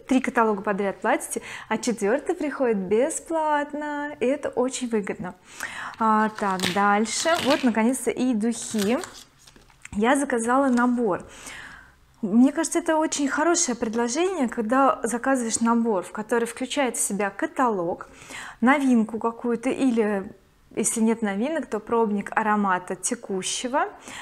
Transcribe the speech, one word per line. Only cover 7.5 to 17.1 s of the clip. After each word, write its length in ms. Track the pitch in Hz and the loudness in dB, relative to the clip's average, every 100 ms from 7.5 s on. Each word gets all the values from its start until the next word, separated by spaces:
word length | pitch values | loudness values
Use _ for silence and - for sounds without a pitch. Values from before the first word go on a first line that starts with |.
| 302 | 2
наконец-то, 480 | 254 220 226 262 - | 2 2 0 0 -2
и 220 | - 254 | -2 0
духи. 640 | 220 233 226 - 220 196 277 - - - _ - - - _ - | 0 0 -2 -4 -2 0 -2 -4 -14 -20 _ -20 -20 -20 _ -8
Я 240 | 202 226 277 | 0 2 2
заказала 500 | 285 240 226 262 277 | 2 -2 2 2 4
набор. 560 | 240 247 240 226 170 - - - - - - - _ _ - 196 | 4 2 2 0 -2 -6 -18 -18 -16 -18 -20 -20 _ _ -8 2
Мне 280 | 226 269 | 6 6
кажется, 260 | 294 320 339 | 4 -2 -2
это 160 | 339 311 | 0 0
очень 320 | 311 302 277 | 0 0 -2
хорошее 480 | 277 320 330 - 233 | 0 2 2 0 0
предложение, 720 | 226 226 240 277 370 359 240 | 0 2 0 0 0 0 -2
когда 540 | - 214 262 262 - | 0 2 4 4 4
заказываешь 560 | 233 240 262 269 226 - | 0 0 0 0 0 0
набор, 440 | 233 233 233 190 | 2 4 2 0
в 100 | 170 | -2
который 320 | - 214 240 233 | -6 0 0 0
включает 500 | - 254 285 254 233 | -4 -4 0 0 0
в 60 | |
себя 280 | - | -2